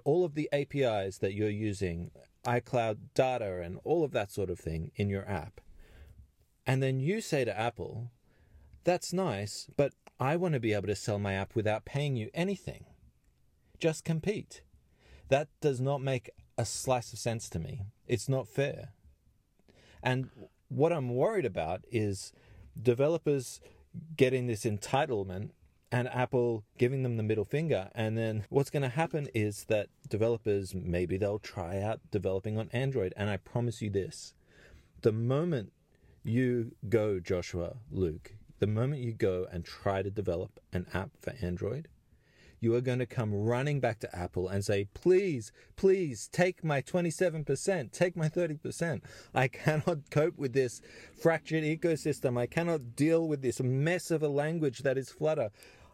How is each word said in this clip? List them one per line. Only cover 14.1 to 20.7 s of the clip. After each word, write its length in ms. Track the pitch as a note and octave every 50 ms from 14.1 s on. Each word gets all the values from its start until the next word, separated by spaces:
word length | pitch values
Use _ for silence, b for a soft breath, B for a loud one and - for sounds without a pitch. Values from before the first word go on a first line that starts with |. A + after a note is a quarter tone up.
| E3 D#3 - F#3+ A3 D#3 - - - - - _ - - b b b b b b b b b b
That 200 | C3 C#3 D#3 - _ _
does 200 | - D3 C3+ B2
not 220 | B2+ C3+ C#3+ C#3
make 280 | C3 C3+ C3+ B2 - - - - - _ _ -
a 60 | A#2
slice 480 | - - - - C3 B2+ - A#2+ -
of 60 | - -
sense 280 | - B2 A2 A2+ - -
to 80 | - -
me. 220 | - - - - G2 G2+ - _ _ -
It's 200 | B2 A2 - -
not 200 | C3 C3 - -
fair. 460 | - - C#3 C#3+ E3 D3 - - - _ _ - - _ _ _ _ _ _ _ _ _ _ b b b b b b b
And 280 | - B2+ B2+ C3 B2+ A#2 - - G2 - _ _ _
what 240 | _